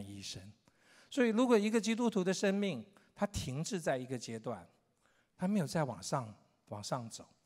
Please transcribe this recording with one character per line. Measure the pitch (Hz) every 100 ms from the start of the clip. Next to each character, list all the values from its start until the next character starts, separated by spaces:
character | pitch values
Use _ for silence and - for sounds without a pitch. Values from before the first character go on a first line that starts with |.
| 101
医 | 101
生。 | 98 92 95 - _ _ _ - -
所 | - 240
以 |
如 | 214 254
果 | 226
一 | 214
个 | 226
基 | 202 226
督 | 240
徒 | 202
的 | 185
生 | 180 202
命， | 196 202 131 107 - _ -
他 | 202
停 | - - 131
滞 | 165 190
在 | 160 135
一 | 127
个 | 131
阶 | - 113
段， | 117 104 85 _ _ _ _ _ _ -
他 | 185
没 | 208
有 | 143
再 | 170
往 | 143 101
上， | - 147 113 104 _ _ _
往 | 104
上 | 101 135 113
走， | - - _